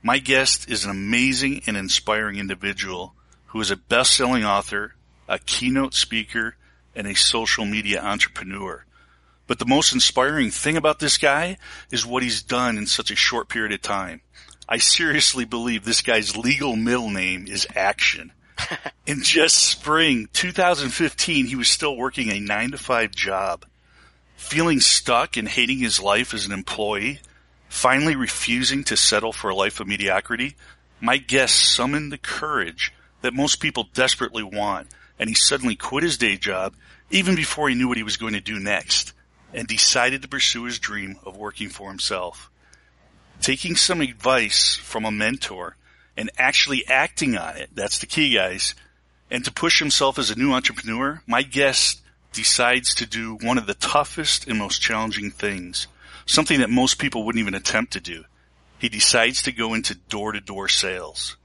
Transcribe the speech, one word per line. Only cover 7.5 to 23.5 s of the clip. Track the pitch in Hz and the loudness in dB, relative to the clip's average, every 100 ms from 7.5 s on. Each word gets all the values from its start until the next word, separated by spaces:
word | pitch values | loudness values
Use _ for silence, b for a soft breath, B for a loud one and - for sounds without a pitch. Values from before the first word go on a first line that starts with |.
| - 104 | 0 0
media | 107 104 101 | -2 -2 -2
entrepreneur. | - 104 - - 92 98 95 78 - b b b b b - | -2 -2 -2 -4 -10 -10 -10 -12 -16 b b b b b -6
But | - | -4
the | 120 | 2
most | 139 160 | 4 4
inspiring | 127 - - 131 151 117 | 4 2 4 2 2 0
thing | - 147 160 | 0 0 2
about | 151 151 | 2 0
this | 147 - | 0 2
guy | 151 143 175 185 B B B | 4 2 0 -6 B B B
is | 120 120 | -6 -2
what | 127 | -2
he's | 123 107 | -2 -4
done | - 123 123 110 | -2 0 0 0
in | 104 | -2
such | - 110 | -2 -2
a | 104 | 0
short | - 117 107 | 0 0 -4
period | 117 107 | -4 -2
of | 101 | -2
time. | - 101 92 73 _ B B B - | -2 -4 -4 -12 _ B B B -4
I | 117 | 0
seriously | - - 165 139 - - | 4 4 2 4 2 2
believe | 117 120 120 113 | -2 -2 -2 -2
this | 107 117 | 0 -2
guy's | - 113 98 107 | 2 2 2 -2
legal | 120 143 151 113 | 0 0 0 0
middle | 117 123 113 | 2 0 0
name | 98 92 92 98 | -2 -2 -4 -6
is | 95 - - | -6 -4 -2
Action. | 95 - - - - _ B B B | -2 2 0 0 -8 _ B B B
<laughs> | 160 - - - | -8 -10 -12 -6
In | 143 | -2
just | - 170 160 - | 2 4 6 6
spring | - - 147 156 160 123 107 | 4 0 0 2 4 2 0
two | - 180 | -2 -2
thousand | 180 180 165 135 | 2 2 2 0
fifteen, | - 165 - - 151 123 | 0 -2 0 0 2 0
he | 131 | 0
was | 117 | 0
still | - 151 131 | 2 -2 -2
working | 131 135 113 | -4 -2 -2
a | 101 | -2
nine-to-five | 101 104 120 139 - 123 110 | -2 -2 -2 -6 0 0 0
job. | 95 101 98 95 | -2 -2 -2 -2